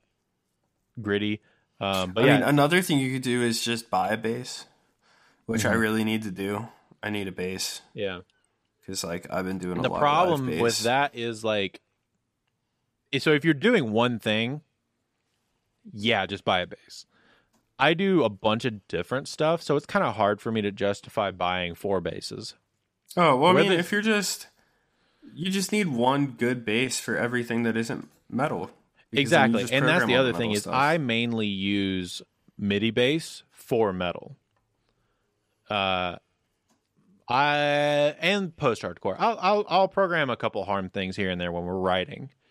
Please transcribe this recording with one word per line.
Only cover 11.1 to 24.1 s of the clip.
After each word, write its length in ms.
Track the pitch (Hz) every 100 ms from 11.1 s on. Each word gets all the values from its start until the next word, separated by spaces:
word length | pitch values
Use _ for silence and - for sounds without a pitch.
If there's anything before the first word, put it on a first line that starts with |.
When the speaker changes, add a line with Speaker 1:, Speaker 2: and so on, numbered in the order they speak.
Speaker 1:
is, 300 | 120 117 110
like, 380 | 110 107 95 - _ _ _ _ _ _ _ _ _ _ _ _ _ 139
so 140 | 160
if 100 | 151
you're 100 | 160
doing 380 | 147 196 240 120
one 280 | 107 120 117
thing, 420 | - 107 117 147 - _ _ _ _ _ _ _ _ _ _ _ 220
yeah, 320 | 107 107 110 92
just 180 | 98 -
buy 160 | 92
a 60 | 87
bass. 380 | - _ - - _ _ _ _ _ _ -
I 160 | 139
do 300 | 165 196 185
a 60 | 117
bunch 340 | 101 110 110
of 240 | 123 104 -
different 400 | 85 90 127 147
stuff, 340 | - 156 165
so 140 | - 143
it's 100 | -
kinda 280 | 202 160
hard 260 | 104 101 104
for 100 | 120
me 120 | 113
to 100 | 101
justify 580 | 101 101 101 - - 98
buying 460 | 92 90 90 87 85
four 240 | 101 95
basses. 560 | 85 95 - 104 110 - _ _ _ _ _ -
Speaker 2:
Oh, 180 | 170 131
well, 160 | 160
I 20 |
Speaker 1:
Whether 180 | 180 202
Speaker 2:
mean, 80 | 175
if 120 | 175
you're 100 | 208
just, 460 | 214